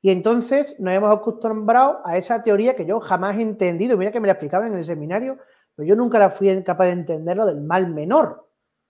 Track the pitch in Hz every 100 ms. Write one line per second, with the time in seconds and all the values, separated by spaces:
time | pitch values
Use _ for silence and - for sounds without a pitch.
0 | 190 185 214 240 240 269 285 - 185 190
1 | 208 208 220 226 226 220 214 233 269 294
2 | 180 175 180 233 226 202 233 254 160 220
3 | 220 208 190 202 220 214 180 170 226 220
4 | 196 226 208 190 147 175 226 196 160 165
5 | 151 190 262 262 _ _ _ - 151 208
6 | 240 226 196 196 196 190 185 175 185 180
7 | 160 160 165 185 214 147 147 180 180 156
8 | 156 277 - - _ _ _ _ _